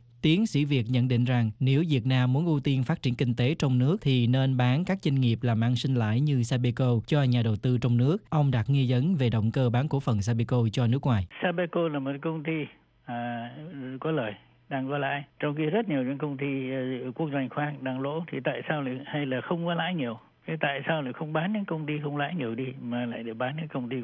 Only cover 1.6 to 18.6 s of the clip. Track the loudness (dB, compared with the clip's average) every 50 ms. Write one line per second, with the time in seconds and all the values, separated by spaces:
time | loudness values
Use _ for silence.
1.6 | 2 2 4 4 4 2 2 2 2 2 2 4 4 4 2 2 2 2 0 2
2.6 | 2 2 2 2 2 0 0 0 0 0 0 0 0 0 0 2 2 0 0 0
3.6 | 0 2 2 4 4 2 2 2 2 2 4 4 4 4 4 4 2 2 2 2
4.6 | 2 2 2 2 2 0 -2 0 0 0 2 2 4 2 2 2 2 0 2 2
5.6 | 2 2 2 2 0 0 2 2 2 2 2 2 2 2 2 2 2 0 0 0
6.6 | 0 0 0 2 2 2 2 2 2 2 2 2 4 4 4 2 2 2 0 0
7.6 | 0 0 0 2 2 2 4 4 4 4 2 0 -2 -2 0 2 2 4 2 2
8.6 | 2 2 2 2 2 2 2 2 2 2 2 2 2 2 2 2 2 2 2 2
9.6 | 2 2 2 2 0 0 -2 -2 0 0 0 0 0 0 0 0 0 2 2 2
10.6 | 2 2 2 2 2 2 2 2 2 2 2 2 0 -2 -4 -4 -2 -2 0 0
11.6 | -2 -2 0 0 0 0 0 -2 -4 -4 -4 -4 -4 -4 -4 -4 -4 -4 -4 -4
12.6 | -4 -6 -10 _ _ _ _ _ _ -8 -8 -6 -6 -6 -6 -6 -8 -10 -12 -14
13.6 | -14 -14 -12 -12 -10 -10 -8 -6 -4 -2 -2 -2 -2 -4 -6 -10 -16 _ _ _
14.6 | _ -6 -6 -4 -4 -4 -2 -2 -2 -2 -4 -6 -8 -10 _ -4 -4 -2 -2 -2
15.6 | -2 0 0 0 0 0 0 0 0 -2 -2 -4 -4 -4 -4 -4 -4 -4 -2 -4
16.6 | -4 -4 -4 -4 -4 -4 -4 -6 -6 -6 -6 -4 -4 -2 -2 -2 -4 -4 -4 -4
17.6 | -4 -4 -6 -6 -6 -6 -4 -4 -4 -4 -4 -6 -6 -6 -6 -4 -4 -4 -4 -4